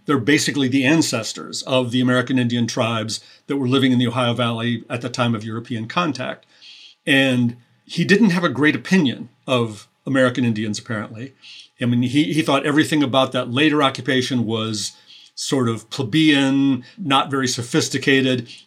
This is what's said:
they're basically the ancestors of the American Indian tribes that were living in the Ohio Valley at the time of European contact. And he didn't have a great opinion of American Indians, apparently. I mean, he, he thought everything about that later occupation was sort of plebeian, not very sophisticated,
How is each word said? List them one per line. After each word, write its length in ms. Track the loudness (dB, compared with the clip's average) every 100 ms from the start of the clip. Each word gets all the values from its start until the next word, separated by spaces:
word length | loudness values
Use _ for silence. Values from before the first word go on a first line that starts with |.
| -2
they're 120 | 0
basically 500 | 2 2 0 -2 0
the 160 | 2
ancestors 760 | 2 2 2 -2 -6 -10 -12 -12
of 280 | -2 -2 0
the 100 | 0
American 380 | 2 0 0 0
Indian 280 | 0 -2 -2
tribes 540 | -2 -2 -2 -6 -10 -14 -20 -6
that 100 | -4
were 120 | 0
living 240 | 2 4
in 60 | 2
the 80 | 2
Ohio 280 | 0 -2
Valley 500 | 0 -2 -2 -4 -4 -6
at 100 | -8
the 80 | -8
time 260 | -2 0
of 100 | -2
European 440 | -6 -10 -8 -8 -4
contact. 580 | -4 -4 -6 -10 -12 _ _ -20 -20 -20 _ 0
And 500 | 2 4 2 0 -2 _ _
he 200 | _ -4
didn't 260 | 2 4 4
have 140 | 4
a 40 | 0
great 280 | 2 0 0
opinion 520 | 2 2 2 -2 -12 _ -2
of 420 | -2 -2 -6 -20 _
American 400 | -2 2 2 2
Indians, 340 | 0 0 -4 -6
apparently. 560 | -6 -8 -8 -14 -18 _ -20 -20 -20 _
I 40 |
mean, 180 | 0 2
he, 300 | 2 0 0
he 100 | 0
thought 240 | 2 0 2
everything 360 | 2 2 0
about 300 | 2 2 2
that 180 | -2 -2
later 320 | 2 2 4
occupation 640 | 0 0 -2 0 0 -2 -2
was 460 | -2 -4 -6 -8 -12 _ -20 -20
sort 340 | -12 -4 0 0
of 220 | -2 -8
plebeian, 920 | -8 -2 2 4 4 2 2 2 0 -6 -10
not 340 | 0 0 2
very 160 | -2 -2
sophisticated, 1000 | -4 -2 -2 0 -2 2 2 2 -2 -6 -18